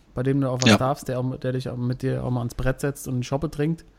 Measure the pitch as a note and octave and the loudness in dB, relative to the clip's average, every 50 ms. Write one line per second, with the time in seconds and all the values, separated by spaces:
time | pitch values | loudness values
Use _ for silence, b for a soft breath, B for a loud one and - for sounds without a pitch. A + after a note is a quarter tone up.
0 | - - - B2+ B2+ C3+ C3+ C#3+ C#3 B2+ B2+ A#2+ - A#2+ G#2+ G2+ C3 C3 D3 - | -20 -10 -6 -2 0 2 2 2 2 2 0 2 4 6 6 6 4 2 0 -2
1 | - - B2 B2+ B2 C3 C3 - - B2+ B2+ C3 B2+ - - A#2+ B2 B2 B2+ B2 | -4 -4 -4 -2 -2 -2 -4 -4 -4 -4 -2 -2 -4 -4 -4 -2 -2 -2 -2 0
2 | C3 C3 B2+ B2+ B2+ B2+ B2 A#2+ A#2 A#2+ - - - B2+ B2+ - - C#3+ C#3 - | -2 -2 -2 0 0 0 0 0 -2 -2 -4 0 2 2 2 2 0 -2 -2 -4
3 | - C3+ B2+ B2 B2 - C#3 C#3 E3 D3 - D3 D3 D#3 E3 D#3+ - B B | -6 -4 -4 -4 -2 -2 -2 -2 -2 -2 -2 0 0 0 0 -2 -6 B B